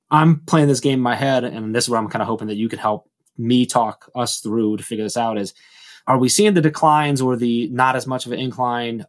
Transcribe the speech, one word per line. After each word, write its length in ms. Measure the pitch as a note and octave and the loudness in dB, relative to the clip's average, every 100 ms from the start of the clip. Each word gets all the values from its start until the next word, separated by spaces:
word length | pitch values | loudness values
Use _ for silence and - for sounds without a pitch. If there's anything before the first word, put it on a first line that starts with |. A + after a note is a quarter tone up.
| _ | _
I'm 300 | D3+ D#3+ D#3+ | 4 6 4
playing 280 | - E3 D3 | 2 2 4
this 120 | C3 | 2
game 140 | C#3 | 0
in 60 | C3 | 0
my 140 | B2 | 0
head, 300 | A#2 C3+ C3 | 0 0 0
and 300 | A#2+ G#2+ A2 | -2 -6 -4
this 100 | A#2 | -2
is 60 | B2 | 0
where 100 | A#2 | -2
I'm 100 | G#2+ | -2
kinda 140 | A2+ | -4
hoping 240 | G2+ A2 G#2+ | -4 -4 -4
that 80 | G#2 | -4
you 140 | A2+ | -4
can 80 | A#2 | -2
help 320 | A2 G#2+ - _ _ - | -4 -4 -8 _ _ -6
me 300 | A#2 B2 B2 | 2 2 2
talk 440 | B2+ A2 - - | 2 0 -4 -12
us 260 | B2 A#2+ - | -6 -6 -6
through 380 | A2+ A2 G#2+ G#2+ | -4 -2 0 -2
to 40 | |
figure 220 | - A2 | -6 -6
this 120 | G#2+ A#2+ | -4 -2
out, 200 | A2+ G#2+ | -2 -2
is, 160 | G2 - _ - - - - | -6 -10 _ -20 -20 -8 0
are 100 | C3 | 2
we 140 | B2+ | 2
seeing 240 | - G#3+ | 4 4
the 80 | F3+ | 4
declines 580 | D3+ - D#3+ D3+ D3 C3+ | 2 2 4 4 2 0
or 160 | B2+ B2 | 0 0
the 320 | A#2+ A#2 A#2 | 0 -2 -2
not 280 | B2 C3 B2+ | 0 0 0
as 100 | C3 | -4
much 180 | B2+ | -6
of 80 | A#2+ | -6
an 60 | A#2 | -6
incline 640 | B2+ A#2+ B2 A#2+ A#2 A#2 | -6 -4 -2 -2 -4 -8